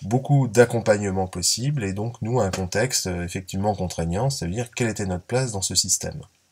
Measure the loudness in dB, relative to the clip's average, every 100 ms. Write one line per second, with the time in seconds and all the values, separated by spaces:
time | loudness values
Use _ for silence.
0 | 0 0 4 4 6 6 6 4 2 2
1 | 2 -2 -2 -2 -2 0 -2 -2 -2 -4
2 | -6 -4 -2 0 0 0 -2 0 0 0
3 | -2 -4 -4 -6 -6 -2 0 0 -4 -2
4 | -2 0 0 -2 -4 -4 -4 -2 -2 -2
5 | -2 -4 -2 -2 -2 -2 -2 0 2 0
6 | -2 -10 -14 _ _